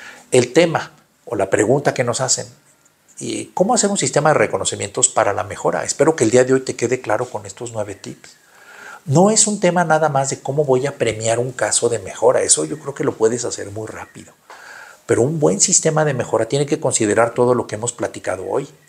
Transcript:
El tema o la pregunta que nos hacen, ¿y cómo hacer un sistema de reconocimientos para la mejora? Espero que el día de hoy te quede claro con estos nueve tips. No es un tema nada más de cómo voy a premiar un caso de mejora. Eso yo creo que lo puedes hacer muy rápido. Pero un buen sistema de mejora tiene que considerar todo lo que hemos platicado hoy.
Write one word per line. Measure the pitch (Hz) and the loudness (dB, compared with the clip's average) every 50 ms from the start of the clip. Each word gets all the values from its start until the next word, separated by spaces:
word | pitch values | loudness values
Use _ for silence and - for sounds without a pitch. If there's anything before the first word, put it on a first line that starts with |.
| - - - - - _ | -20 -20 -20 -20 -8 _
El | - 127 120 - | 4 4 4 4
tema | - 160 175 170 151 123 - - - _ _ _ _ _ _ | 4 4 4 4 2 -2 -6 -6 -14 _ _ _ _ _ _
o | - 120 104 | -10 -4 -4
la | 98 95 | -2 0
pregunta | - 98 107 101 127 147 143 - 135 | 2 0 2 2 2 2 2 -2 -2
que | - 123 | -2 -4
nos | 120 113 - | -4 -2 -4
hacen, | 131 123 - - 113 113 123 _ _ _ _ _ _ _ _ _ _ _ _ - | -2 -2 -2 -4 -4 -10 -14 _ _ _ _ _ _ _ _ _ _ _ _ -14
¿y | - 120 110 - - - _ | -10 -8 -8 -8 -8 -8 _
cómo | - 180 208 247 | -2 0 2 2
hacer | 220 - 202 | 0 0 0
un | 202 190 | 0 0
sistema | 156 127 - 156 143 156 147 | -2 0 0 2 2 4 4
de | - | 4
reconocimientos | 110 98 - 95 95 - - 101 104 98 - - 123 - | 2 2 0 -4 -4 -4 -6 -6 -8 -8 -4 -2 -2 0
para | - 123 110 101 | 2 2 0 2
la | 101 101 98 | 0 -4 -6
mejora? | 98 90 - - - - 82 - | -8 -10 -4 -4 -2 -2 -2 -4
Espero | - - - 139 156 160 - | -4 0 2 2 2 2 2
que | 123 | 0
el | 110 | 4
día | 107 123 127 | 4 4 4
de | 123 | 4
hoy | 131 131 | 2 0
te | 131 - - | 0 -2 -6
quede | - 123 117 127 127 | -4 -2 -2 -2 -4
claro | - 113 107 113 123 123 | -2 -4 -4 -4 -4 -6
con | - 110 101 | -8 -12 -12
estos | 98 - - 123 113 | -12 -14 -14 -14 -10
nueve | 113 113 104 101 98 | -8 -8 -8 -8 -10
tips. | - - 120 - - - - - _ _ _ _ - - - - - - - - - _ | -14 -14 -16 -16 -16 -20 -20 -20 _ _ _ _ -20 -20 -20 -20 -20 -20 -18 -20 -16 _
No | - 131 160 185 208 | 2 4 6 6 6
es | 220 214 - 214 | 4 2 0 -2
un | 214 196 | 0 2
tema | - 175 170 180 175 | 2 2 2 2 2
nada | 160 160 156 160 151 | 4 2 2 2 2
más | 143 135 135 135 | 2 0 0 0
de | 170 165 | -4 -6
cómo | - - 135 147 151 | -6 -4 -2 -2 2
voy | 135 131 127 127 | 2 2 2 2
a | 139 - - | -2 -4 -2
premiar | 127 113 107 107 110 113 113 117 | -2 -2 -2 -2 -2 -2 0 0
un | 123 135 - | -2 -4 -4
caso | - 110 104 - - - 117 | -4 -2 0 0 0 0 0
de | 117 110 | 0 -2
mejora. | 98 87 - - 107 120 - 107 | -6 -10 -8 2 2 4 4 4
Eso | 98 95 - 151 156 | 2 2 2 0 0
yo | 156 156 147 | -4 -6 -8
creo | - 143 135 | -10 -12 -8
que | - 156 | -4 -4
lo | 127 107 | -4 -2
puedes | - 110 110 120 120 117 | 0 0 0 0 0 -4
hacer | 110 - - 98 98 | -6 -6 -8 -10 -10
muy | 101 110 110 - | -10 -10 -10 -10
rápido. | - - - - _ - 98 - - _ _ _ - - - - - - - - - - _ | -12 -14 -16 -18 _ -20 -20 -20 -20 _ _ _ -20 -20 -20 -20 -20 -20 -20 -20 -20 -20 _
Pero | - - 104 | 0 2 2
un | 117 143 165 160 | 2 0 0 2
buen | 143 156 185 196 | 2 2 2 2
sistema | - - 175 - - 160 151 151 156 | 0 2 2 2 2 2 2 2 0
de | 151 135 | 0 0
mejora | 120 110 - - 110 110 - | -2 -2 -2 0 -2 0 0
tiene | - 139 147 | 0 -2 0
que | 139 156 143 | 0 -2 0
considerar | - 135 117 - 110 104 104 107 117 117 - | 0 -2 0 2 2 2 4 4 2 2 2
todo | - 123 123 123 | 2 2 2 2
lo | 117 110 - | 0 0 -4
que | - | -8
hemos | 104 110 117 | -6 -6 -6
platicado | - - 104 95 - 101 - 101 95 90 92 95 | -6 -6 -8 -8 -8 -8 -8 -6 -6 -6 -6 -4
hoy. | 101 123 - - - _ _ | -4 -4 -4 -6 -14 _ _